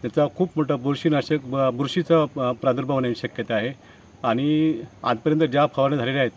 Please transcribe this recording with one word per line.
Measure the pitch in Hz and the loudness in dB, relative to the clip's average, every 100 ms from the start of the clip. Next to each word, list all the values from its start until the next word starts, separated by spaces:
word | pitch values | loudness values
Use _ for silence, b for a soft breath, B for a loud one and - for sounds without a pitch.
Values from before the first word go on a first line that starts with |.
त्याचा | 127 156 147 - | -2 0 0 0
खूप | 180 - | -2 -2
मोठा | 143 139 | -2 -2
बुरशीनाशक, | 131 139 165 147 135 156 | -2 -2 0 0 0 -4
ब-, | 131 135 135 | -2 0 0
बुरशीचा, | 123 139 - 165 165 | 0 -2 -2 2 2
अ, | 147 - 123 | 2 -2 -4
प्रादुर्भाव | 120 135 127 131 135 | 0 0 0 0 -2
होण्याची | 127 117 123 | -2 -4 -6
शक्यता | - 110 | -8 -2
आहे. | 107 117 139 B B B - | -2 -2 -8 B B B -6
आणि | 123 117 143 151 156 120 156 - | -2 0 0 2 0 -2 -8 -6
आजपर्यंत | 123 120 156 156 | -2 -2 0 2
ज्या | 156 135 147 | 2 2 2
फवारण्या | - 139 143 | 2 0 0
झालेल्या | 123 135 | -2 0
आहेत | 127 | -2